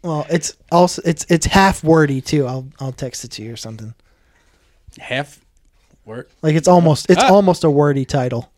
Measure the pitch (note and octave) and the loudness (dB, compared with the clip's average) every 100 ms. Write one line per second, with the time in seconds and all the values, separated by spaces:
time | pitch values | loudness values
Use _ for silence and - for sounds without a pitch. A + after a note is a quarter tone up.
0 | F3 D3+ D3 E3 - - _ E3+ F3+ - | -6 -6 -4 -4 -6 -14 _ 2 2 0
1 | E3+ D#3+ - E3+ - G3 G3 - D#3 D#3+ | -6 -6 0 0 2 2 2 0 2 4
2 | D3 C3+ - D3+ B2+ C3 C3 _ C3+ B2+ | 4 -2 -2 -2 -2 -6 -12 _ -12 -10
3 | C3 - A#2 - A2 A2+ A2 A2 G#2+ - | -12 -12 -16 -14 -14 -14 -14 -14 -16 -18
4 | _ _ _ _ _ _ _ _ - - | _ _ _ _ _ _ _ _ -20 -20
5 | - B2+ - _ _ _ _ _ _ _ | -8 -8 -8 _ _ _ _ _ _ _
6 | - A2+ - _ D#3 D#3 D#3+ F3+ E3 C#3+ | -18 -18 -18 _ 0 2 4 6 4 2
7 | - F3+ F3 G3 G3 E3+ D#3+ C#3+ D3 C#3 | 2 2 6 4 4 2 0 2 2 0
8 | C3 C#3+ B2+ A#2+ - | -2 -4 -4 -6 -10